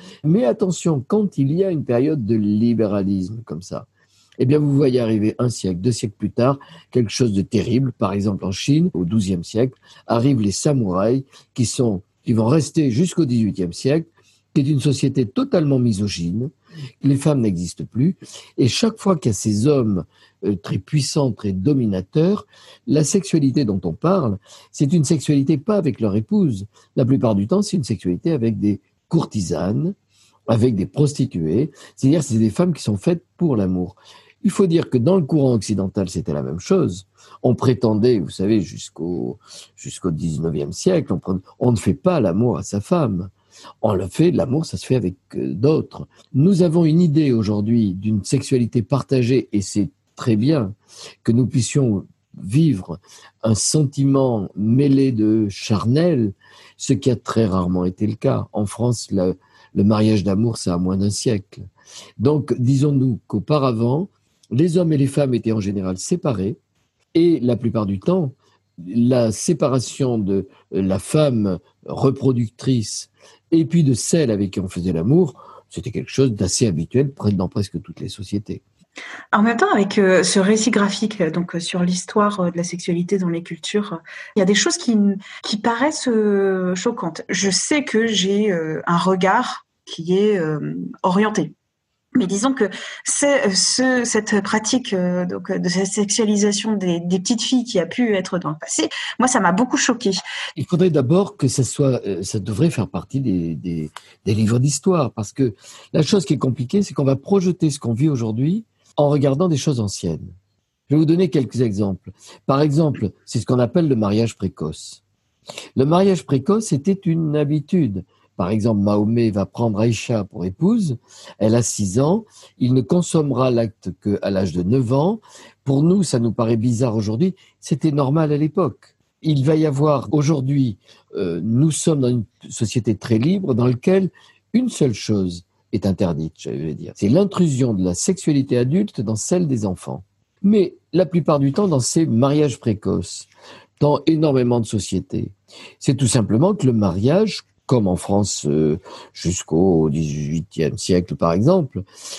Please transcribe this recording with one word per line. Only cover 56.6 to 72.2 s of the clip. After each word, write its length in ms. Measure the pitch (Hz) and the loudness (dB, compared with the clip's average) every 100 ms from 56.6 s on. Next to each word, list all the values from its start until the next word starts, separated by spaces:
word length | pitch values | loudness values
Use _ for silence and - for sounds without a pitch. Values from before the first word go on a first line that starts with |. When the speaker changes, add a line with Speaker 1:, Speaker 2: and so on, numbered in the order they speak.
| - - | -20 -12
Speaker 1:
ce 160 | - | -2
qui 160 | 117 135 | 0 0
a 60 | 117 | -2
très 280 | - 110 | -2 0
rarement 400 | 110 92 90 90 | 0 0 0 0
été 220 | 90 87 104 | -2 -2 -4
le 80 | |
cas. 340 | 107 110 113 98 | -2 -2 -2 -4
En 100 | - | -6
France, 440 | 104 - 120 117 - | -6 -2 -2 -2 -4
le, 260 | 98 92 92 _ _ _ | -2 -2 -2 _ _ _
le 100 | - | 0
mariage 400 | 101 107 107 107 | 2 4 4 2
d'amour, 320 | 92 95 117 110 | 2 0 0 -2
ça 160 | - | -4
a 60 | 87 | -2
moins 180 | 92 95 | 0 0
d'un 140 | 101 | -2
siècle. 500 | 104 - 104 - - 95 _ _ - - - | -2 -2 -2 -6 -18 -20 _ _ -20 -20 -2
Donc, 360 | 117 151 143 127 | 0 2 0 -2
disons-nous 640 | 120 139 147 139 131 101 - | 2 2 2 2 0 -2 -4
qu'auparavant, 800 | 107 - 151 131 113 117 143 196 _ _ _ - | -6 0 0 0 0 0 0 -4 _ _ _ -6
les 260 | 117 175 165 | 0 2 2
hommes 140 | 170 | 2
et 40 | 147 | 2
les 100 | 135 | 0
femmes 280 | 151 139 | 2 0
étaient 180 | 120 113 | 0 0
en 80 | 110 | -2
général 380 | 98 101 92 92 | -2 -4 -4 -6
séparés, 580 | - 175 160 101 95 143 _ _ _ _ _ | -4 -2 -2 -2 -4 -6 _ _ _ _ _
et 260 | - 175 156 | 2 4 2
la 160 | 123 113 | 0 0
plupart 300 | 117 113 101 | -2 -2 -2
du 140 | 98 | -2
temps, 320 | - 185 143 - _ _ _ - 90 | 0 0 0 -6 _ _ _ -18 -6
la 460 | 117 120 131 113 | 0 2 4 2
séparation 840 | 104 - 151 139 127 113 - 131 117 | -2 -2 0 0 0 -4 -4 -2 -2
de 300 | 98 98 92 _ _ | 0 -2 -4 _ _
la 280 | 92 95 95 | -4 -2 -2
femme 600 | - 156 147 117 98 87 _ _ | -2 0 2 2 -2 -4 _ _
reproductrice 1300 | - - 131 135 | -12 0 0 0